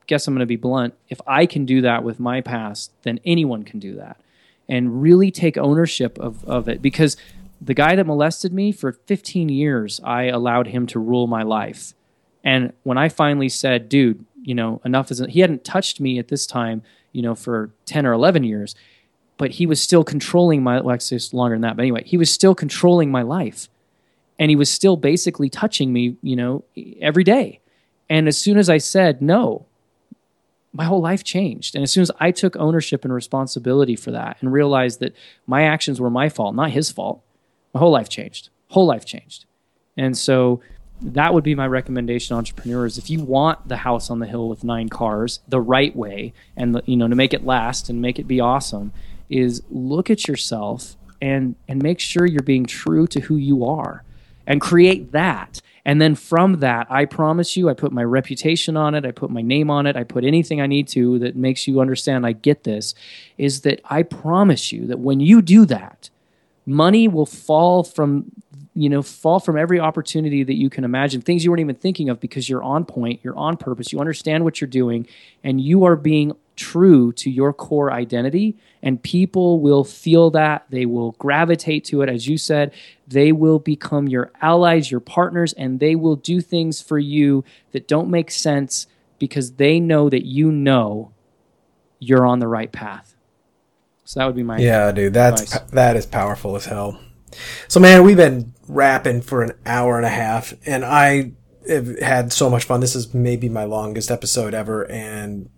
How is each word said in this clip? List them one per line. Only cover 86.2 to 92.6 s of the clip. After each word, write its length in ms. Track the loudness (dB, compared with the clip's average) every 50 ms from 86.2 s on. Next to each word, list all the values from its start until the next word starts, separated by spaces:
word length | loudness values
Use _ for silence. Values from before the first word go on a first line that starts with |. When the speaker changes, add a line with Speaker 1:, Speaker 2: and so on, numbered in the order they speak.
| -2 -2 -2 -2
Speaker 1:
things 420 | -2 -2 -2 -2 -2 -2 -4 -6
for 160 | -6 -2 -2 -2
you 460 | -2 0 0 2 4 4 2 0 -2 _ _ _ _ _
that 160 | -10 -10 -2
don't 240 | 0 0 0 0 0
make 220 | 0 -2 -2 -2
sense 560 | -6 -4 -2 -2 0 -2 -2 -4 -8 -10 -10 _ _ _ _ _ _ -8
because 320 | -8 -4 -4 -6 -6 -6
they 260 | -2 0 2 2 4 2
know 300 | 2 2 2 4 4 2
that 160 | 2 0 -2
you 240 | -2 -2 0 2 2
know 640 | 2 2 2 2 2 2 2 0 -4 -8 -10 -14 _ _ _ _ _ _ _ _ _ _ _ _ _ _ _ _ _ -14
you're 260 | 0 2 4 4 4
on 140 | 4 2 0
the 80 | -2 -2
right 240 | -4 -4